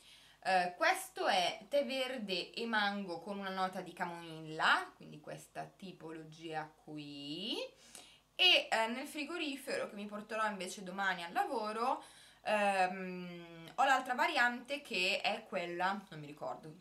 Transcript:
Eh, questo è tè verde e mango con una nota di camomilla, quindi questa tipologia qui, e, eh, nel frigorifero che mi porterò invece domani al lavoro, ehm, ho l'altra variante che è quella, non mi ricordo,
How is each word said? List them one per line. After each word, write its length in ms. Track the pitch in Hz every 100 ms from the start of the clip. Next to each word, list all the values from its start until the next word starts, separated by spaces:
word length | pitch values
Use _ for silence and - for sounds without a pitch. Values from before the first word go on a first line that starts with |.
| - - - -
Eh, 320 | - 185 180 -
questo 500 | 320 370 - - 311
è 380 | 196 170 - -
tè 160 | 285 240
verde 640 | 262 254 262 202 180 -
e 140 | - 233
mango 520 | 214 202 202 190 170
con 180 | 208 202
una 100 | 190
nota 320 | 190 185 190
di 140 | 175
camomilla, 960 | 175 180 170 165 160 156 160 - 320 370 -
quindi 220 | 156 151
questa 460 | 156 151 - 156
tipologia 1040 | 156 - 190 - 160 160 160 160 165 156 151 -
qui, 720 | - 151 143 143 143 165 220 359 523 - - - - - _
e, 340 | - 359 320 -
eh, 160 | 220 226
nel 180 | 254 285
frigorifero 840 | - 294 339 302 269 - - 196
che 60 |
mi 100 | 208
porterò 420 | 208 208 208 220 214
invece 360 | 196 190 214
domani 420 | 185 190 196 180
al 80 | 170
lavoro, 720 | 277 370 247 214 220 247 311 - - - -
ehm, 1300 | - 208 202 196 185 190 185 180 180 175 170 165 165 -
ho 80 |
l'altra 280 | 277 254 262
variante 720 | 247 339 285 240 240 - 285
che 400 | - 185 185 208
è 240 | - 214 -
quella, 560 | 190 175 175 185 208 -
non 100 | 160
mi 60 | 147
ricordo, 500 | 147 127 123 156 156